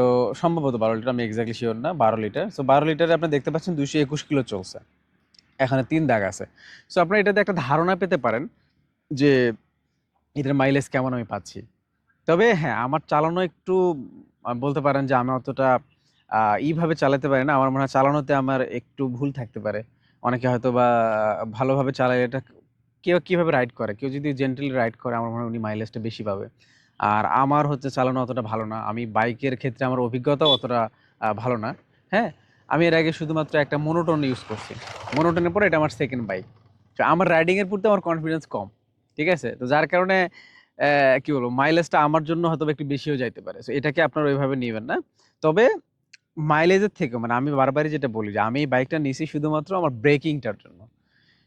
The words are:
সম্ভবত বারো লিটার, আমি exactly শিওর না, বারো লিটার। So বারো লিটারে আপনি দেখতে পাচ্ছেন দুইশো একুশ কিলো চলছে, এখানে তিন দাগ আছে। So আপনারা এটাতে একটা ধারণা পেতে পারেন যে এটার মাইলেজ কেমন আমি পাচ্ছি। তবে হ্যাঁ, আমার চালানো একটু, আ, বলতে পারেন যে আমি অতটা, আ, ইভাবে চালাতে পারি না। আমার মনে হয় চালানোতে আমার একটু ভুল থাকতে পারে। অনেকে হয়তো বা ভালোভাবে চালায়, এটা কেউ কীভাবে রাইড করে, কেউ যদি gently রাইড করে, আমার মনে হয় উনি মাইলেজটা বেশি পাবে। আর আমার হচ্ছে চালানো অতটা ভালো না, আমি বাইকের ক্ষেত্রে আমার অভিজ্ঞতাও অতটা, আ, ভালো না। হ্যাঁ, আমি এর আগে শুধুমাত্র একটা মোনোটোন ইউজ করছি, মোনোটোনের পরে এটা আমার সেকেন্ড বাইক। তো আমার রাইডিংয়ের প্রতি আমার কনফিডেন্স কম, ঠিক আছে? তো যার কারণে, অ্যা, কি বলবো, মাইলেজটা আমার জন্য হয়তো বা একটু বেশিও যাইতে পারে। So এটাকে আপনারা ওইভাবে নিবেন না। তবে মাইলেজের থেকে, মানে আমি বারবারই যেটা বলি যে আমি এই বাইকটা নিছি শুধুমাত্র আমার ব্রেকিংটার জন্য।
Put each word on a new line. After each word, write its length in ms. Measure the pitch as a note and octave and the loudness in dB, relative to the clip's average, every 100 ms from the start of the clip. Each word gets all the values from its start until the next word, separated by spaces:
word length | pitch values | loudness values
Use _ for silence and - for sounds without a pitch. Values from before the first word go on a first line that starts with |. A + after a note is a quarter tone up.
| B2 B2 A#2 | 4 4 2
সম্ভবত 420 | - E3+ E3 C#3 A#2+ | 0 0 0 0 0
বারো 200 | A2 A2 | 0 0
লিটার, 140 | B2 | -2
আমি 140 | B2 | -2
exactly 300 | A2+ A2 A2+ | -2 -2 -4
শিওর 220 | A2 A#2 A2+ | -4 -4 -4
না, 180 | D3+ | -4
বারো 240 | D#3+ A2 A2 | 0 2 2
লিটার। 300 | G#2+ C3 G3+ | -4 -4 -6
So 160 | - | -4
বারো 220 | C3 C#3+ D#3 | 2 4 4
লিটারে 280 | D3+ E3 | 0 2
আপনি 140 | D#3+ E3 | 2 2
দেখতে 240 | C#3+ D#3 | -2 -2
পাচ্ছেন 240 | D#3 F#3 E3 | -4 -4 -4
দুইশো 240 | - D#3 | -2 0
একুশ 240 | C3+ D3 | -2 -4
কিলো 200 | - C#3+ | -2 -2
চলছে, 360 | A#2+ G2 F#2 - _ _ _ _ _ _ _ - | -2 -6 -8 -16 _ _ _ _ _ _ _ -4
এখানে 240 | C3+ C3+ | 0 0
তিন 240 | B2 D#3+ D3 | 0 0 2
দাগ 160 | A2+ | 0
আছে। 220 | F#2+ - - _ - - _ | 0 -6 -14 _ -20 -20 _
So 120 | F#3 | 0
আপনারা 180 | E3+ G#3 | 2 4
এটাতে 200 | G3+ G3+ | 4 2
একটা 140 | G3+ | 2
ধারণা 420 | E3+ B2+ D#3 F3+ F#3 | -2 0 2 2 0
পেতে 220 | F#3 F3 | 0 0
পারেন 300 | A#2+ A2+ E3 _ _ _ _ _ - | 0 -2 -4 _ _ _ _ _ -12
যে 400 | C3 C#3+ C3+ A#2+ A2 _ _ _ _ _ _ _ C#3+ | 2 4 6 4 0 _ _ _ _ _ _ _ -6
এটার 180 | C3+ | -2
মাইলেজ 360 | C#3+ C3+ C#3 - | 2 4 2 0
কেমন 240 | C3+ C3 | -4 -2
আমি 100 | B2 | -4
পাচ্ছি। 380 | A2 G2+ - G2 - _ _ _ _ _ - | -6 -10 -10 -18 -18 _ _ _ _ _ 0
তবে 280 | E3+ A#3 | 4 4
হ্যাঁ, 200 | F3+ D3+ | 4 0
আমার 260 | A2 B2+ D3+ - | -2 -2 -2 0
চালানো 340 | D3+ D#3+ F3 | 0 2 0
একটু, 680 | F3+ _ - F#3 F3+ D3 - F2+ - _ | -4 _ -2 2 2 0 -8 -18 -20 _
আ, 100 | A#2 | -8
বলতে 280 | A#2+ C#3 C#3+ | -4 -2 0
পারেন 260 | C#3 C#3 C3+ | 0 0 2
যে 80 | B2+ | 0
আমি 160 | B2+ | 0
অতটা, 480 | C3 C3+ B2+ C3 B2+ - _ _ _ - | -4 -6 0 2 2 -2 _ _ _ -4
আ, 280 | A2 G#2+ G#2 | 0 2 2
ইভাবে 380 | D3 E3 E3 D#3+ | 0 -2 -2 0
চালাতে 340 | C#3 C#3 C#3 | 2 2 2
পারি 160 | C3+ C#3 | 0 2
না। 80 | |
আমার 160 | C3+ C3+ | 2 2
মনে 100 | C3+ | 0
হয় 80 | C3+ | 0
চালানোতে 460 | C3 C#3 D3+ C#3 | 2 2 2 0
আমার 280 | C#3 C3 C3 | 0 2 -2
একটু 460 | B2+ A#2+ - - C3 | -2 -6 -10 -6 -6
ভুল 240 | B2 C#3+ | -4 -6
থাকতে 280 | C3+ A2+ A2 | -6 -10 -8
পারে। 240 | G#2 G#2 A2 _ _ _ | -6 -6 -10 _ _ _
অনেকে 260 | B2 B2 B2+ | -4 0 0
হয়তো 240 | B2 B2+ | 0 0
বা 160 | A#2+ B2 A#2 A2+ G#2+ G#2+ F#2 A2+ | 2 4 4 2 2 0 -2 -6
ভালোভাবে 400 | A2 C3 C3+ C3 | -4 0 2 0
চালায়, 320 | C3 B2+ B2 | 0 0 2
এটা 180 | A#2+ C3 - _ _ _ _ _ | 0 -4 -10 _ _ _ _ _
কেউ 160 | F#3 F3 | 0 0
কীভাবে 320 | - F3 E3 | 2 0 2
রাইড 200 | C#3 A#2+ | 2 0
করে, 240 | - A2 G#2 | -2 -6 -4
কেউ 140 | C3+ | -6
যদি 240 | C#3 D3 | -4 -4
gently 400 | C3 C3+ C3 C#3+ | -2 -2 -2 -4
রাইড 220 | B2+ A2+ - | 0 -2 -2
করে, 200 | B2 A#2 | -6 -4
আমার 140 | A#2 | -4
মনে 100 | A#2 | -4
হয় 80 | A#2 | -6
উনি 100 | A2+ | -6
মাইলেজটা 420 | G#2+ G#2+ A2 A#2+ | -4 -4 -6 -8
বেশি 240 | A2 - | -10 -8
পাবে। 260 | G#2+ G2 A2 _ _ _ _ - | -6 -6 -8 _ _ _ _ -4
আর 260 | G#2 G#2+ G2 | 0 2 2
আমার 420 | A2+ C3+ D3 D3 | 2 4 2 2
হচ্ছে 220 | C3+ C#3 | -2 -4
চালানো 340 | C3+ B2+ C3 | -2 0 0
অতটা 180 | A#2+ B2 | -2 -4
ভালো 240 | G#2+ A2+ G#2+ | -4 -4 -6
না, 140 | A2 | -6
আমি 260 | G#2+ A2+ A2+ | -6 -6 -2
বাইকের 520 | G#2+ A#2 A2+ C#3 B2+ | 0 0 0 -4 -2
ক্ষেত্রে 280 | C3+ A#2 C3 | -6 -2 -2
আমার 140 | B2+ | 0
অভিজ্ঞতাও 540 | B2 B2 D3 C#3+ D#3 | -2 -2 -2 2 2
অতটা, 360 | C3 B2 A#2+ A2+ _ _ _ | 2 0 0 -2 _ _ _
আ, 140 | A2 | -4
ভালো 240 | G#2 B2 A#2 | -2 -2 -2
না। 180 | A2+ - _ _ - | -4 -10 _ _ -2
হ্যাঁ, 200 | G3+ G3+ - _ _ - | -2 -2 -8 _ _ -4
আমি 200 | D3 E3+ | 2 4
এর 60 | |
আগে 180 | E3 D#3+ | 4 2
শুধুমাত্র 480 | D#3 D#3 D#3 D3 D#3 | -2 -4 -4 0 0
একটা 180 | C#3 D3 | 0 -2
মোনোটোন 460 | D3+ E3+ E3 D#3 | 0 0 0 0
ইউজ 200 | C#3 A#2+ - | 0 -4 -8
করছি, 260 | G#2+ - A#2+ - - - - | -12 -12 -14 -14 -14 -6 0
মোনোটোনের 340 | E3+ E3+ E3+ | 2 2 0
পরে 180 | G3 G3 | 2 2
এটা 100 | D#3+ | 2
আমার 120 | D3+ | 0
সেকেন্ড 380 | - C#3+ B2+ G#2 | -2 -4 -4 -6
বাইক। 180 | F#2+ - _ _ _ _ - | -6 -8 _ _ _ _ -2
তো 60 | |
আমার 260 | A#2+ E3 F#3 | 2 4 4
রাইডিংয়ের 360 | E3 E3 F#3+ F#3+ | 4 4 0 -2
প্রতি 220 | G3+ G#3+ | -2 2
আমার 140 | G3+ | 2
কনফিডেন্স 440 | E3+ E3 D#3+ D#3+ - | 0 -4 -2 -6 -6
কম, 240 | A2+ G2+ _ _ _ _ - | -10 -10 _ _ _ _ -6
ঠিক 120 | D#3+ | -2
আছে? 260 | E3 A#2 - | 0 -2 -6
তো 120 | B2+ | 0
যার 200 | D3 D#3 | 2 2
কারণে, 420 | F3+ F#3 F#3+ F3 - - - _ - | 2 2 2 0 -4 -20 -20 _ -2
অ্যা, 440 | C#3+ C#3+ C3+ C3 | 2 4 4 4
কি 140 | D3+ | 2
বলবো, 160 | C#3+ B2 | -2 0
মাইলেজটা 500 | B2+ C#3+ E3 E3 E3+ | 0 2 2 2 2
আমার 240 | D3 D#3+ | 4 2
জন্য 240 | D3+ E3 E3+ | 0 0 0
হয়তো 180 | D3+ D3+ | 0 -2
বা 60 | |
একটু 140 | C#3+ C#3+ | -2 -4
বেশিও 320 | C#3 D3+ C3+ | -4 -2 -2
যাইতে 240 | A#2 G2+ | -4 -6
পারে। 180 | G2 A#2+ | -14 -14
So 120 | A#2+ | -6
এটাকে 300 | C#3 D3 D3 | -4 -2 0
আপনারা 260 | D3+ D#3 D3 | 0 2 0
ওইভাবে 280 | C#3 C3+ C3+ | 0 0 -2
নিবেন 280 | A#2+ A2 | -4 -6
না। 140 | B2 B3 - _ _ _ | -4 -6 -6 _ _ _
তবে 280 | D#3 E3+ B3+ G4+ _ _ _ - _ - | 0 4 4 2 _ _ _ -20 _ -6
মাইলেজের 520 | D3+ D3+ E3+ F#3+ G3+ | 0 2 4 4 2
থেকে, 280 | - C#3+ A#2+ | -2 -6 -4
মানে 160 | A#2 | -2
আমি 180 | A#2+ C#3+ | -2 0
বারবারই 380 | C#3 C3 C#3 D3+ | 2 2 2 -2
যেটা 180 | D3+ C3+ | -2 -4
বলি 240 | A2 G#2 | -4 -4
যে 80 | G#2 | -2
আমি 200 | A2 C3+ | 0 0
এই 60 | D3 | 0
বাইকটা 340 | B2+ C3 D#3+ | 0 0 -2
নিছি 260 | C#3+ C3+ D#3 | -2 -4 -6
শুধুমাত্র 520 | D3+ D3+ D3+ D3 F#3+ | -4 -2 -2 -2 -2
আমার 140 | D#3+ | -2
ব্রেকিংটার 600 | A#2 C#3+ C#3+ D#3+ D3 A#2 G2+ | 0 2 2 0 -4 -6 -10
জন্য। 240 | - F2 - _ _ _ _ _ | -14 -20 -20 _ _ _ _ _